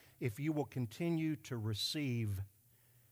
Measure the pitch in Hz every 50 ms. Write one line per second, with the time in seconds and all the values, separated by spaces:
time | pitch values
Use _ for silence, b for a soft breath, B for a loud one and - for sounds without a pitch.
0 | B B B B 156 120 - - 143 160 151 147 135 - - 135 120 104 - -
1 | 170 170 170 160 160 156 151 - - - 131 113 107 110 107 - - - - 156
2 | 147 131 120 117 113 101 98 95 98 - - _ _ b b b b b b b
3 | b b